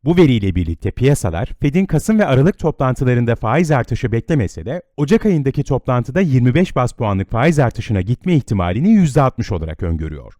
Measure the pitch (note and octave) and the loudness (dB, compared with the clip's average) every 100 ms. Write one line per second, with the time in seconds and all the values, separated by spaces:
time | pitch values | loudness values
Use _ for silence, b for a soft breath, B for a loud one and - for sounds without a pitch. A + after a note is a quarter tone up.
0 | C3 F3 D#3+ A#2+ G2 F2 E2 E2 G2 - | 2 4 6 4 2 0 -2 -4 -6 0
1 | B2+ C#3+ F#2+ E2 A#2+ - C#3+ D#3 G3 D3+ | 2 2 0 -4 -6 -2 -2 0 0 -2
2 | - A3 F3+ C3 D3+ - E3 - C3 B2 | 0 0 2 4 2 0 -4 -2 -2 0
3 | B2+ B2 A#2 A2+ A2 C3+ E3 C#3+ A2+ A#2 | 0 2 0 -2 0 0 2 0 0 -4
4 | A2+ A2+ - D#3 G2 - E2+ E3+ _ - | -2 -4 -2 -2 -2 -6 -10 -10 _ -6
5 | C#3+ G#3+ G#3+ E3+ C3+ - - B2+ - B2 | 0 2 2 0 0 -4 -2 -4 0 -2
6 | A#2 C3 F#3 C3 B2 C3+ F#3+ - B2 - | -2 -2 2 2 2 2 0 0 -4 -2
7 | A2+ G2 G2 A2+ D3+ D3+ A#2+ - - G#2 | -4 -2 -2 0 0 2 0 -2 -4 -4
8 | F#2+ B2 F3+ D#3+ - G#2 F2 G2 F#3 A3 | -2 -4 0 0 0 -2 -2 0 2 4
9 | E3 C3 C3+ - - F#2 D#2+ D#2+ E2+ E2 | 4 2 0 -2 -6 -6 -6 -6 -4 -4
10 | D#2 D2 A#1 | -6 -10 -18